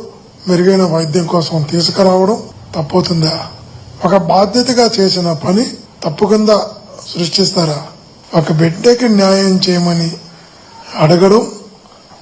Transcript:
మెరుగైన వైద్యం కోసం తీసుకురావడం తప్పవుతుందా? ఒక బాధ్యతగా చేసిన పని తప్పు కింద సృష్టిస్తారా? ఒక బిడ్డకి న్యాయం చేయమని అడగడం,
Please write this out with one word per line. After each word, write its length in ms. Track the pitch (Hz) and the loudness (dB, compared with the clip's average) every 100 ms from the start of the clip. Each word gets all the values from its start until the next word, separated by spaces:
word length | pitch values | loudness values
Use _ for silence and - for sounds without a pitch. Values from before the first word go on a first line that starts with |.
| - - - - 185 | -8 -20 -20 -10 -2
మెరుగైన 360 | 175 185 190 | 2 2 2
వైద్యం 420 | 180 165 160 180 160 | 2 0 -2 -2 -2
కోసం 400 | 175 156 165 143 | -2 -2 -4 -2
తీసుకురావడం 720 | 170 165 180 190 185 190 226 - - - 175 | -2 -2 2 2 4 2 -2 -6 -20 -12 -10
తప్పవుతుందా? 720 | 151 180 170 170 160 165 - - - - - - 175 | -4 -2 0 -2 -2 -4 -12 -18 -20 -20 -20 -6 0
ఒక 100 | 190 | 0
బాధ్యతగా 760 | 165 180 208 233 247 240 226 226 | 2 2 2 0 0 2 2 2
చేసిన 320 | 190 185 175 | 0 0 -2
పని 400 | 147 - 196 269 - - - | -4 -2 0 -2 -6 -20 -10
తప్పు 220 | 165 147 202 | -8 -2 0
కింద 240 | 214 214 202 - - - - - 170 | 2 4 2 0 -12 -20 -20 -12 -6
సృష్టిస్తారా? 680 | 165 - 185 185 156 147 - - - - - 175 | -4 -2 -2 0 -2 -4 -10 -20 -20 -20 -4 -2
ఒక 160 | 151 | 0
బిడ్డకి 580 | 156 165 185 240 240 247 | 0 0 2 2 2 2
న్యాయం 520 | 202 190 196 196 185 185 | 2 4 2 2 0 0
చేయమని 420 | 180 175 170 165 - - - - - - - - - | 0 0 0 -4 -8 -16 -20 -20 -20 -20 -20 -12 0
అడగడం, 560 | 156 175 190 220 - - - - - - - - | 2 4 4 4 0 -8 -20 -20 -20 -20 -20 -4